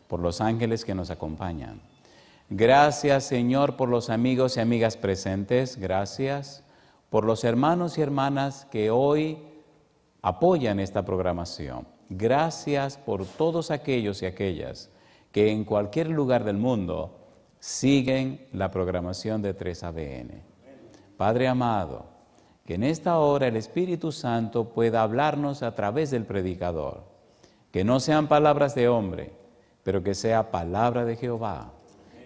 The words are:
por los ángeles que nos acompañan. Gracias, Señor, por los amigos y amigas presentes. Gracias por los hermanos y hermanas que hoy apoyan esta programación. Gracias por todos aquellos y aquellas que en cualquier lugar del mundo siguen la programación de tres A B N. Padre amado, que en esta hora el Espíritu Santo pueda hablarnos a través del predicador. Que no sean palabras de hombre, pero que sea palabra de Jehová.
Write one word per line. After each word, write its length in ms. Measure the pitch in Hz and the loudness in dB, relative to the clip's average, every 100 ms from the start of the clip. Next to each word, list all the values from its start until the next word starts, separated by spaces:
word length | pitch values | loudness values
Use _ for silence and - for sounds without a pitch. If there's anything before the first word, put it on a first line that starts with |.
| - | -8
por 120 | 87 | -4
los 220 | 87 - | -2 0
ángeles 420 | 110 113 117 113 | 0 0 0 -2
que 100 | - | -4
nos 140 | 95 90 | -6 -6
acompañan. 720 | 82 82 78 92 78 58 52 - _ _ - - - - | -8 -8 -6 -6 -8 -10 -16 -20 _ _ -20 -20 -20 -6
Gracias, 720 | 98 117 139 147 143 147 139 | 4 8 8 6 4 2 2
Señor, 520 | 127 123 120 135 143 139 | 2 0 2 2 2 0
por 120 | 127 | 0
los 220 | 120 117 | 0 0
amigos 480 | 113 123 127 127 120 | 0 2 2 2 2
y 20 | |
amigas 380 | 113 117 113 - | 2 4 2 0
presentes. 800 | 98 95 95 98 98 123 123 - | -2 -2 -2 -4 0 0 0 -4
Gracias 840 | 92 92 98 - 135 139 139 - - _ _ _ _ | -2 -2 -2 -4 -4 -4 -10 -18 -20 _ _ _ _
por 160 | 110 | 0
los 200 | 110 113 | 2 2
hermanos 520 | 120 117 147 175 170 - | 2 2 2 2 0 -2
y 60 | |
hermanas 640 | 143 139 139 139 139 135 - | -2 0 0 0 -4 -6 -8
que 200 | 110 107 | -2 2
hoy 480 | 120 143 151 156 156 - - - _ _ _ _ _ | 4 4 2 0 -4 -14 -20 -20 _ _ _ _ _
apoyan 600 | 95 87 175 175 117 98 | -4 2 4 4 2 0
esta 220 | 95 104 | -2 -2
programación. 840 | 95 92 90 87 85 - 71 62 - - - | -2 0 0 -2 -6 -10 -10 -10 -14 -18 -12
Gracias 880 | 95 113 139 160 - 147 143 139 - | -2 2 2 0 -2 -2 -2 -2 -6
por 260 | - 101 | -6 -4
todos 460 | 95 - 160 165 156 | -4 -2 0 0 -2
aquellos 500 | 147 - 127 104 98 | -4 -2 0 0 -2
y 60 | 92 | -6
aquellas 640 | 90 98 80 64 - - _ _ _ _ | -2 -2 -4 -8 -12 -18 _ _ _ _
que 200 | 104 107 | 2 4
en 140 | 107 | 2
cualquier 460 | 101 104 101 160 160 | 0 0 0 -2 0
lugar 340 | 156 131 123 | 0 2 2
del 140 | 107 101 | 2 0
mundo 640 | 123 113 87 80 82 - - - _ _ | 0 0 -2 -4 -8 -12 -20 -20 _ _
siguen 880 | - - 131 139 127 131 131 139 - | -12 0 2 4 2 0 -2 -8 -10
la 180 | 95 92 | -4 -2
programación 680 | 92 90 90 90 95 107 110 | 0 0 -2 -4 -6 -4 -2
de 140 | 101 | -4
tres 280 | 90 90 85 | -4 -6 -8
A 100 | 85 | -8
B 280 | 82 73 64 | -8 -8 -10
N. 320 | 62 - - _ - - - - - | -14 -18 -20 _ -20 -20 -20 -20 -14
Padre 320 | - 101 120 127 | -2 0 2 2
amado, 600 | 127 120 107 82 60 - - _ _ _ _ - | 2 0 0 -4 -8 -16 -20 _ _ _ _ -8
que 80 | |
en 80 | 87 | -2
esta 360 | 131 160 180 165 | -2 -2 0 4
hora 280 | 147 143 127 | 4 4 2
el 80 | |
Espíritu 560 | 110 110 170 185 170 165 | 0 -4 -4 -2 -4 -6
Santo 600 | 139 127 117 113 120 110 | -6 -2 -2 0 -2 -2
pueda 320 | 120 113 113 | 0 2 4
hablarnos 600 | 110 120 151 147 143 135 | 2 2 0 0 -4 -4
a 100 | 117 | -6
través 380 | 107 101 131 147 | -2 -2 0 -2
del 140 | 123 | -2
predicador. 800 | 101 98 92 90 87 80 71 - - _ _ _ - _ _ | -2 -2 -2 -2 -4 -4 -6 -10 -16 _ _ _ -20 _ _
Que 140 | 180 | 0
no 160 | 107 127 | 2 2
sean 260 | - 156 147 | 2 2 4
palabras 480 | 147 147 143 143 | 6 6 4 2
de 140 | 127 120 | 4 4
hombre, 420 | 117 98 82 87 - - _ _ _ | 2 0 -6 -10 -16 -20 _ _ _
pero 180 | - 95 | -2 0
que 120 | 95 | 0
sea 360 | 95 113 113 - | -2 2 2 2
palabra 540 | 87 85 98 120 120 | -2 -2 0 2 0
de 100 | 117 | -2
Jehová. 560 | 113 123 113 110 73 - - - - - - | -4 -6 -6 -6 -8 -12 -20 -20 -20 -20 -20